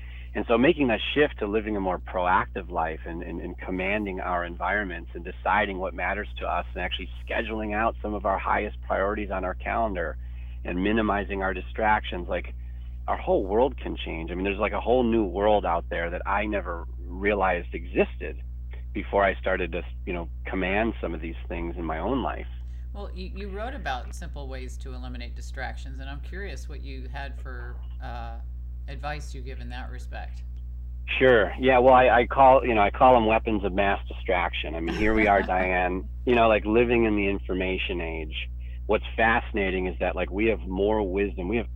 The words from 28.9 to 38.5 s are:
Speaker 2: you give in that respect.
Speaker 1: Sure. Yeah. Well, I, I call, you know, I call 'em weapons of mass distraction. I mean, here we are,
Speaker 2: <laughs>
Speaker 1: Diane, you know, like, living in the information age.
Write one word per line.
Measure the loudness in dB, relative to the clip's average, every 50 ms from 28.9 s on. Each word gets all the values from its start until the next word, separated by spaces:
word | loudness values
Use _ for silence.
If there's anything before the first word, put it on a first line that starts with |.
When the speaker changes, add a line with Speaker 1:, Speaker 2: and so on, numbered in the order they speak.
| -8 -6 -6 -6 -6 -6 -6 -8 -8
Speaker 2:
you | -8
give | -8 -8 -8 -8
in | -8 -8
that | -8 -8 -8 -8
respect. | -8 -8 -8 -8 -8 -8 -8 -8 -8 -8 -8 -8 -8 -8 -8 -8 -8 -8 -8 -8 -8 -8 -6 -4 2 6
Speaker 1:
Sure. | 8 8 8 8 6 4 2 2
Yeah. | 4 6 6 8
Well, | 10 10 10
I, | 10 10 10
I | 8 6 6
call, | 4 6 8 10 10 10 10 8
you | 6 6
know, | 6
I | 6 4
call | 6 8 8 10 10 10
'em | 8
weapons | 6 4 4 4 2 0 2 0
of | 0 2
mass | 2 2 2 2 0 -2 -6
distraction. | -8 -6 -2 0 2 2 2 0 -2 -4 -6 -6 -6
I | -4
mean, | -4 -2 0
here | 2 2 4 4
we | 6 6 6
are, | 6 6 6
Speaker 2:
<laughs> | 4 2
Speaker 1:
Diane, | 2 2 2 2 2 2 2 0 -2 -4 -6 -8 -4 2
you | 4 6
know, | 6 8 8
like, | 6 6 4
living | 4 4 4 6 6 6 4 4
in | 4 4 2
the | 2 2
information | 0 -2 -2 -2 -2 0 0 0 -2 -2 -2 -4 -4 -4
age. | -4 -4 -4 -6 -6 -6 -6 -8 -8 -8